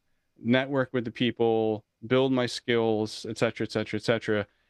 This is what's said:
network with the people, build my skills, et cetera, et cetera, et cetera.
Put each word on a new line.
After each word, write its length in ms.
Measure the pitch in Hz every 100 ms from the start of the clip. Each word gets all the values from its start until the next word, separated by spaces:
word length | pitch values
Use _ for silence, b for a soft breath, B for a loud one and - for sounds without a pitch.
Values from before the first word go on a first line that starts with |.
| _ _ _ _
network 480 | 113 127 135 139 123
with 100 | 127
the 80 | 120
people, 720 | - 120 - 117 113 110 107 - _ 110
build 240 | 127 135
my 140 | 131 123
skills, 800 | - - 117 113 107 107 - 113
et 100 | 113
cetera, 280 | 117 - 110
et 60 |
cetera, 260 | 110 104 107
et 60 |
cetera. 440 | - 113 - 107 101 _ _